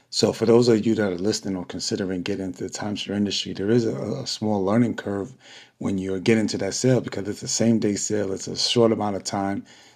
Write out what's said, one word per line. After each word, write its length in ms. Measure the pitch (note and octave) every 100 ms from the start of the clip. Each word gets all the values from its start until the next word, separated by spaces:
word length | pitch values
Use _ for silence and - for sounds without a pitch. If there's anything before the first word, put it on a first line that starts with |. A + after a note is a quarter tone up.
| _
So 240 | - G#2
for 140 | - A2+
those 220 | A#2 B2
of 180 | A2 A2+
you 80 |
that 180 | G#2+ G#2
are 60 | F2
listening 380 | G2+ G#2+ G#2 F#2
or 80 |
considering 580 | F2+ F#2 - G#2+ F#2 F#2
getting 240 | F2+ F#2+ F#2+
into 160 | -
the 80 | F#2+
timeshare 460 | - G#2 G2+ - G2+
industry, 360 | G2+ - F#2+
there 160 | F#2 G2
is 140 | A#2+
a, 120 | A2+ C3+ G#2 G2+
a 40 | B2
small 380 | - G#2+ G#2
learning 300 | F#2+ A2+ A#2
curve 400 | - G2+ G2+ B2+ - - - - -
when 200 | G2 G2
you're 220 | F#2+ F#2+
getting 260 | G2+ A2+ G#2
to 100 | F#2+
that 160 | G2
sale, 260 | - B2+ B2
because 280 | - G2+ G2
it's 140 | G2+
a 60 | -
same 320 | - A2+ A2+
day 160 | G#2+ G2
sale. 360 | - G#2+ G2
It's 140 | F#2+ -
a 80 | F2+
short 360 | - A#2+ A2+
amount 240 | G#2 G#2 F#2+
of 80 |
time 400 | - G2+ G2 G2+ - - -